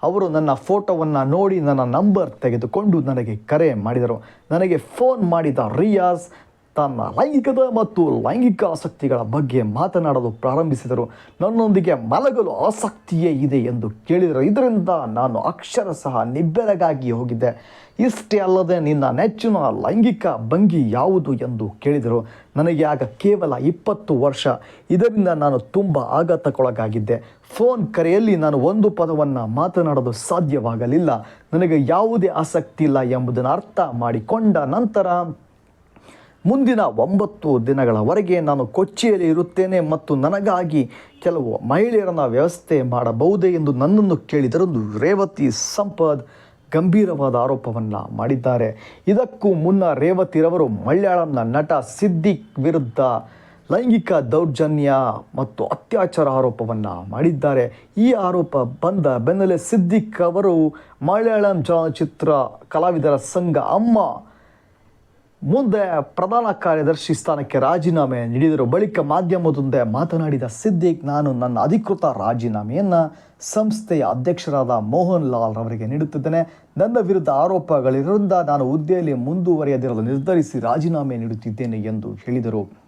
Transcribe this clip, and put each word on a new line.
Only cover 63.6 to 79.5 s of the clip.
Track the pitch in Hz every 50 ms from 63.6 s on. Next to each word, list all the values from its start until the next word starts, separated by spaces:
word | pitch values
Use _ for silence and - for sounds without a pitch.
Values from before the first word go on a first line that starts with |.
| 127 - - 196 220 233 226 220 185 139 123 - - - - _ _ _ _ _ _ _ _ _ _ _ _ _ _ _ _ _ _ _ _ _ -
ಮುಂದೆ | 139 175 262 285 226 185 214 202 185 170 156
ಪ್ರಧಾನ | 139 - - - 175 190 220 240 233 220
ಕಾರ್ಯದರ್ಶಿ | 190 - - 180 160 156 151 151 160 151 - - 160
ಸ್ಥಾನಕ್ಕೆ | - - - 156 147 139 - - 135
ರಾಜೀನಾಮೆ | 131 135 165 180 151 175 165 160 147 131 127 123 117
ನೀಡಿದರು. | 117 117 127 147 160 156 143 131
ಬಳಿಕ | 120 131 175 214 208 - -
ಮಾಧ್ಯಮದ | 151 143 147 175 185 170 185 180 170 160 143
ಮುಂದೆ | 139 139 135 127 139 120
ಮಾತನಾಡಿದ | 113 107 127 160 165 - 165 160 151 143 131 123
ಸಿದ್ದಿಕ್, | 117 - - - 220 196 170 165 180 160 160 151
"ನಾನು | 143 143 147 151 143 131
ನನ್ನ | 120 123 127 123 113
ಅಧಿಕೃತ | 101 143 180 226 220 - - - -
ರಾಜೀನಾಮೆಯನ್ನ | 151 123 113 95 107 120 123 113 120 107 104 104 107 123 170 202 196 180 170 165 151 - - - - _ _
ಸಂಸ್ಥೆಯ | - - - 214 220 220 214 - - - 180 156 127 90
ಅಧ್ಯಕ್ಷರಾದ | 107 127 127 175 175 175 - - 143 139 131 120
ಮೋಹನ್ | 123 113 107 104 123 165 185 175 185 175 151
ಲಾಲ್ | 131 127 117 117 113 110
ರವರಿಗೆ | 113 113 113 117 110 113
ನೀಡುತ್ತಿದ್ದೇನೆ. | 107 131 151 156 147 - 151 135 156 160 165 165 165 - - _ _ _ 151
ನನ್ನ | 185 214 240 247
ವಿರುದ್ಧ | 214 175 196 185 156 143
ಆರೋಪಗಳಿರುವುದರಿಂದ | 143 135 156 180 190 185 147 - 156 143 127 131 131 135 139 165 202 214 202 190 190
ನಾನು | 180 170 147 143 143 135 127
ಹುದ್ದೆಯಲ್ಲಿ | 139 156 151 151 185 180 170 151 139
ಮುಂದುವರಿಯದಿರಲು | 123 120 135 165 185 175 180